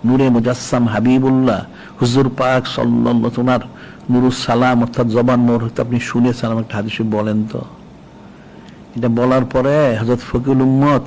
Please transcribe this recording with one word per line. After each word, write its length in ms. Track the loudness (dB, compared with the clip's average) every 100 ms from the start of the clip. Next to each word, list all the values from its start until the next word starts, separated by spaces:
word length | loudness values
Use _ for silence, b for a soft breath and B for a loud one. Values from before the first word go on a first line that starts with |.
| 2
নূরে 220 | 2 4
মুজাসসাম 600 | 2 0 -4 -4 -2 0
হাবিবুল্লাহ 720 | 0 2 2 2 2 2 -2 -6 B B -4
হুজুর 300 | 0 2 0 0
পাক 300 | 0 0 -2
সাল্লাল্লাহু 440 | -2 0 2 2
আলাইহি 160 | 0 0
ওয়াসাল্লাম 340 | -2 0 0 -2 B B B 0
নুরুস 260 | 2 2 0 -2
সালাম 340 | 2 2 2
অর্থাৎ 260 | 0 -2 0
জবান 340 | 2 2 2
মোহর 240 | 2 2
হতে 180 | -2 -4
আপনি 180 | -2 -4
শুনেছেন, 500 | -2 0 0 0 -4
আমার 140 | -4
একটা 120 | -4 -6
হাদিস 160 | -6
শরীফ 220 | -4 -2
বলেন 300 | -2 0 -2
তো।" 200 | -2 -8 -12 -18 -20 -20 -20 B B B B B B B B -6
এটা 120 | -2
বলার 360 | 0 2 0
পরে 520 | 0 -2 0 2 2 0
হযরত 220 | -2 -2
ফকিহুল 420 | -2 -4 0 2
উম্মত 420 | 2 2 2 0